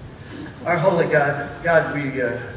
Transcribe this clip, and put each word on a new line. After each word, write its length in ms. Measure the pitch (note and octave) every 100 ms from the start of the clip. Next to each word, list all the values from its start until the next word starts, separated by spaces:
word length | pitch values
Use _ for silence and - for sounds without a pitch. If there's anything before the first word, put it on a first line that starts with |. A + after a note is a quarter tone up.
| - - - - - - D#3+
Our 120 | E3+
holy 280 | F#3 E3+ C#3+
God, 440 | D3+ C#3 C#3 - -
God, 320 | E3+ D#3+ - C#3+
we, 260 | C3+ B2+
uh, 160 | A#2+ A#2+ -